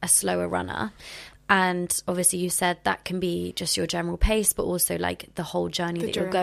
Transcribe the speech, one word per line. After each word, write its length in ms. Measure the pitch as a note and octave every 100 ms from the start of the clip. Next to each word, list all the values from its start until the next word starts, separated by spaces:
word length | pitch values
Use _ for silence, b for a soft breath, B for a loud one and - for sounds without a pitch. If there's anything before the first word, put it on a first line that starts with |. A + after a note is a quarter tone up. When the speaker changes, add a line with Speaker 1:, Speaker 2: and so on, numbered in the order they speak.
Speaker 1:
a 40 | F3
slower 400 | - F#3+ F3+ E3+
runner. 460 | F3+ - - G#3+ B B B B B -
And 420 | G3 F#3 F3+ F3 - -
obviously 320 | F3+ F3+ F3+
you 100 | F3+
said 280 | - F3+ E3+
that 200 | - F3+
can 140 | - F#3
be 340 | F#3 F3 F3+ -
just 200 | E3+ -
your 120 | D#3+
general 280 | F3 E3+ F3
pace, 360 | - A3 G3+
but 100 | -
also, 340 | - F3+ - E3+
like, 380 | F3+ - -
the 80 | -
whole 260 | E3 F3+ F3
journey 300 | E3 E3+ E3+
Speaker 2:
The 80 | E3+
Speaker 1:
that 80 |
you're 100 | G#3 F#3
Speaker 2:
journey. 60 | F#3+